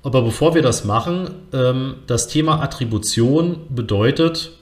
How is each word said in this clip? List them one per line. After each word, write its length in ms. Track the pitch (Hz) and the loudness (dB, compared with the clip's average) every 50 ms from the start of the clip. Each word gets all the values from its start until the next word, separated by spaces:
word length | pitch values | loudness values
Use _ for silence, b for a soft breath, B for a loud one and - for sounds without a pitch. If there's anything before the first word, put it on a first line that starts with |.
| - | -4
Aber 180 | 139 120 131 | 2 0 2
bevor 320 | 117 113 - - 147 165 165 | 2 2 0 2 2 4 4
wir 80 | 165 | 4
das 240 | 139 123 107 - - | 2 2 0 0 -2
machen, 460 | 98 104 113 113 175 175 180 185 170 - - - - - | 0 0 0 0 -2 -4 -4 -4 -8 -10 -16 -14 -8 -2
ähm, 420 | 131 127 127 127 131 131 135 131 - - | 0 0 2 0 0 -4 -6 -8 -12 -4
das 220 | - 123 117 - | -2 -2 -2 -2
Thema 340 | - - 151 156 156 151 156 | 0 0 0 2 2 2 0
Attribution 1000 | 147 - - - 127 110 110 104 - - - 117 117 123 143 160 170 175 175 - - - | 0 -4 -4 -6 -4 -2 -2 -2 -2 -2 0 2 2 4 4 2 2 0 -2 -6 -8 -8
bedeutet 840 | 135 120 110 104 104 101 107 131 143 165 165 165 160 - - - - - | -6 -6 -2 -2 0 2 2 2 4 2 0 0 0 -4 -10 -10 -16 -20